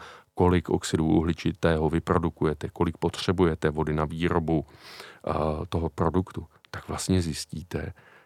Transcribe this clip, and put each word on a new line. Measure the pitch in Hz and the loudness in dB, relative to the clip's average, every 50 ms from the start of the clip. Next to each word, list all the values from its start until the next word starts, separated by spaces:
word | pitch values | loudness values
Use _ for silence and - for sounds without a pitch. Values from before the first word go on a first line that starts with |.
| - - - - - _ _ | -10 -16 -20 -20 -20 _ _
kolik | - 90 90 90 87 82 - | 2 4 6 6 4 4 2
oxidu | - 85 - - - 82 80 | 0 -2 0 0 0 2 2
uhličitého | 80 85 85 80 85 82 - - 85 82 - - 85 82 78 78 78 | 4 4 4 4 2 0 -2 -2 -4 -2 2 2 2 2 4 2 2
vyprodukujete, | 78 82 - - 85 82 82 82 - - - 80 73 - - - - | 2 0 0 2 2 2 2 0 -2 -2 -2 -2 -2 -2 -6 -10 -4
kolik | - 87 85 80 | -2 -2 -2 -2
potřebujete | - - 85 - - - - 92 85 92 85 78 - - 80 | -2 -4 -4 -4 -2 -2 -2 2 2 2 2 2 2 0 -2
vody | 73 76 78 76 76 | 0 0 -2 -2 0
na | 76 78 | -2 -2
výrobu, | 76 82 80 85 87 85 85 80 78 80 78 76 - - - - - - - - - - - - - | -2 -2 -2 -2 0 0 0 0 2 0 0 -2 -4 -10 -20 -20 -20 -18 -18 -18 -20 -20 -8 -6 -4
eh, | 80 82 76 78 78 78 85 85 | -2 0 0 0 -2 -4 -4 -4
toho | - 85 80 80 | -2 -2 -2 -2
produktu, | - - 85 80 76 90 92 - - 80 78 - _ _ - _ | -2 0 0 2 2 0 -2 -2 -6 -10 -12 -12 _ _ -20 _
tak | - - - - | -16 -14 -10 -8
vlastně | - - - - 95 92 85 | -8 -6 -2 0 2 2 2
zjistíte, | 82 73 - - - - 80 - - - 78 80 87 - - - - - - _ | 0 -4 -6 -8 -10 -10 -12 -10 -8 -8 -8 -6 -8 -10 -14 -20 -20 -20 -20 _